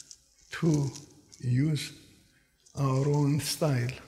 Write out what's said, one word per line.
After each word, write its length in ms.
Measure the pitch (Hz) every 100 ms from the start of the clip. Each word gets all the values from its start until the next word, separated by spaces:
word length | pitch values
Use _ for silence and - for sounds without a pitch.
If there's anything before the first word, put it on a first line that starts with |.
| - - _ _ - -
to 80 | 165 151 139 - - - - - 123 123 151
use 200 | 147 - - - - _ _ _ _ _
our 320 | - 139 131 139
own 320 | 147 143 147
style. 540 | - - 156 131 120 127